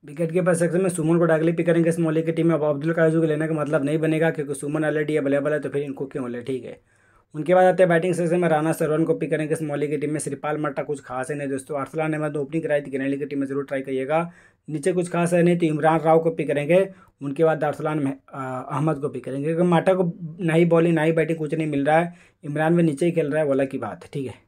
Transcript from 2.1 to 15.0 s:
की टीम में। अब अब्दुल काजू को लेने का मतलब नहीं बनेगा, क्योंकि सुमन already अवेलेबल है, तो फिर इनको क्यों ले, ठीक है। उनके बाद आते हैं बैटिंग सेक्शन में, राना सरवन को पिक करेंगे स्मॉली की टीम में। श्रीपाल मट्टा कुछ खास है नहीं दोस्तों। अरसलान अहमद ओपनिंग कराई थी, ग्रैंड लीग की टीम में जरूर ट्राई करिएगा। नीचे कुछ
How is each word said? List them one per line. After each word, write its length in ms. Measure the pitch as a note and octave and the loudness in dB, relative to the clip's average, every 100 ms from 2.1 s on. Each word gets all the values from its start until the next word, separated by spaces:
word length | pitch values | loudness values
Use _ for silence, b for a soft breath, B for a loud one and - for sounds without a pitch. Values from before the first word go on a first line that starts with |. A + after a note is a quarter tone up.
| D#3 | 0
की 80 | D#3+ | -2
टीम 160 | E3 E3 | 0 2
में। 80 | D#3 | 2
अब 80 | |
अब्दुल 300 | D3+ C#3+ D#3 | 0 0 -2
काजू 280 | E3 D#3+ D#3+ | 2 4 4
को 60 | D#3+ | 2
लेने 200 | D3+ D#3+ | 0 -2
का 60 | |
मतलब 300 | D#3 C#3+ D3+ | -2 0 0
नहीं 140 | C#3 D#3 | 0 0
बनेगा, 320 | D#3 D#3+ D#3+ | 0 2 2
क्योंकि 240 | D#3+ C#3+ | 0 -6
सुमन 320 | C#3 C#3+ D3+ D#3 | -6 -4 -2 -2
already 320 | D3 D3+ D3+ | -2 0 0
अवेलेबल 360 | C#3 C#3 C#3+ | 0 0 0
है, 60 | D3+ | -2
तो 100 | C#3 | -2
फिर 140 | C#3 | -6
इनको 220 | C#3+ C3+ C#3 | -6 -8 -8
क्यों 240 | D3 B2 | -8 -8
ले, 120 | A#2+ | -8
ठीक 240 | A#2+ C3+ A2 | -6 -8 -8
है। 140 | - b b b b b D3+ | -16 b b b b b -10
उनके 200 | D3+ F#3 | 2 6
बाद 100 | F#3 | 6
आते 180 | F3 | 6
हैं 60 | F#3 | 4
बैटिंग 240 | E3+ F3 | 4 2
सेक्शन 260 | E3 E3+ F3 | -2 0 2
में, 100 | F3 | 2
राना 220 | D#3 D#3 | 2 0
सरवन 320 | D#3 D#3 D#3 | 0 0 0
को 100 | D#3+ | 0
पिक 160 | D#3+ D3+ | 0 0
करेंगे 260 | D3+ D3+ D#3 | -2 -2 -4
स्मॉली 320 | D#3 C#3+ D3 | -4 -4 -2
की 100 | D3 | -2
टीम 140 | C#3+ | -4
में। 80 | D3+ | -4
श्रीपाल 380 | C#3+ C#3 D3 D#3 | -6 -6 -6 -4
मट्टा 260 | D3+ C#3+ | -4 -6
कुछ 180 | C#3+ C#3+ | -6 -8
खास 300 | - B2+ C3 | -8 -8 -6
है 60 | D3 | -6
नहीं 100 | C#3+ | -6
दोस्तों। 320 | C3+ C3+ D3 | -6 -6 -8
अरसलान 340 | C3+ D#3+ D#3 | -6 -4 -4
अहमद 240 | D#3 D3+ D3+ | -2 -4 -4
ओपनिंग 260 | C#3+ D#3+ | -4 -4
कराई 180 | D#3 D3 | 0 -2
थी, 100 | C#3+ | -2
ग्रैंड 180 | C3 C3+ | -4 -2
लीग 100 | C#3 | -4
की 60 | C#3+ | -4
टीम 140 | C#3 | -4
में 80 | C3+ | -4
जरूर 160 | C#3 | -4
ट्राई 180 | C#3 C#3 | -4 -6
करिएगा। 500 | C3+ C3 C3+ D#3 E3+ B B B - | -4 -4 0 -2 -2 B B B -10
नीचे 240 | D3+ F#3+ | -4 0
कुछ 160 | F3+ | 0